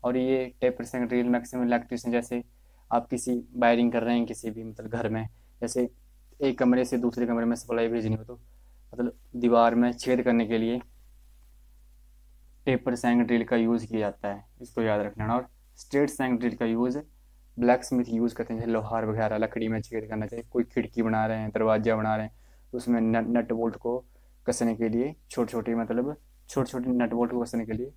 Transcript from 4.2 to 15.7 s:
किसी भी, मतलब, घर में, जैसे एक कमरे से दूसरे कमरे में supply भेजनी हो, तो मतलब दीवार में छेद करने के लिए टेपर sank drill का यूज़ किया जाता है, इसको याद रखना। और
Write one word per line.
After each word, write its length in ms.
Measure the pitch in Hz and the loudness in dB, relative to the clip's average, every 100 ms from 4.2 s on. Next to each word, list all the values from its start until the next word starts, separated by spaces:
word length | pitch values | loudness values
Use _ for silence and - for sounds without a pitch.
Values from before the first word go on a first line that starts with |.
| 117 | -2
किसी 240 | 110 113 | -4 -8
भी, 120 | 110 | -10
मतलब, 240 | 110 110 110 | -12 -12 -8
घर 200 | 117 113 | -4 -2
में, 180 | 110 110 - - - | -4 -6 -12 -20 -8
जैसे 280 | 120 - 123 - - - - - | -4 -2 -2 -4 -20 -20 -20 -4
एक 200 | 139 127 | -2 2
कमरे 260 | 127 123 127 | 4 4 2
से 120 | 123 | 0
दूसरे 280 | 120 120 120 | -2 -2 -2
कमरे 180 | 117 117 | 0 0
में 100 | 117 | -2
supply 300 | - 117 113 | -2 -2 0
भेजनी 260 | 117 110 110 | 0 -2 -4
हो, 80 | |
तो 180 | 110 123 - - - - - | -6 -16 -18 -20 -20 -20 -18
मतलब 240 | 117 120 - - 123 | -4 -4 -4 -12 0
दीवार 380 | 120 117 117 117 | 6 8 8 6
में 160 | 120 | 2
छेद 280 | 120 131 127 | 2 0 2
करने 220 | 127 117 110 | 4 2 2
के 100 | 113 | 0
लिए 220 | 113 123 - - - - - - - - - - - - - - - - - - - | 0 -2 -6 -20 -20 -20 -20 -20 -20 -20 -20 -20 -20 -20 -20 -20 -20 -20 -20 -8 0
टेपर 280 | 127 131 120 | 0 0 0
sank 260 | 120 120 | 2 2
drill 220 | 113 120 | 4 2
का 120 | 113 120 | 2 2
यूज़ 280 | 113 117 113 | 2 0 0
किया 120 | 113 | -2
जाता 260 | 104 - 104 | -2 -2 -8
है, 160 | 101 - - | -8 -12 -20
इसको 200 | 120 - | -10 -2
याद 200 | 113 104 | 0 0
रखना। 340 | 104 104 107 123 | -2 -4 -2 -2
और 120 | 123 - _ | -2 -16 _